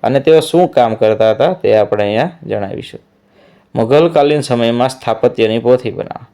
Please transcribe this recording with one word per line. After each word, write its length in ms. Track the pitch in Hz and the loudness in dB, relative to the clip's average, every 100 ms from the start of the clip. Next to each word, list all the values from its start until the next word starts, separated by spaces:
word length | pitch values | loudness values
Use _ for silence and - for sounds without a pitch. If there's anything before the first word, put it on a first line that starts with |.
અને 180 | 117 135 | 0 0
તેઓ 200 | 135 160 | 4 2
શું 280 | 156 165 180 | 4 0 2
કામ 260 | 156 120 | 2 0
કરતા 360 | 110 110 107 110 | 2 0 2 0
હતા, 220 | 110 151 | 2 0
તે 240 | 180 - 110 | 0 0 2
આપણે 280 | 104 107 | 2 -2
અહીંયા 260 | 101 107 156 170 | -2 -2 -4 -6
જણાવીશું. 580 | - 104 98 - - - _ _ _ _ _ _ _ | -10 -8 -8 -10 -14 -20 _ _ _ _ _ _ _
મુઘલકાલીન 640 | - 113 143 170 160 143 151 | -4 2 2 2 2 2 0
સમયમાં 480 | 139 120 117 120 127 | -2 -2 0 0 -2
સ્થાપત્યની 720 | 131 - 110 123 120 110 113 | -4 -6 -2 -2 0 0 0
પોથી 320 | 117 127 123 | 0 0 0
બનાવો. 360 | - - - - | -10 -10 -12 -18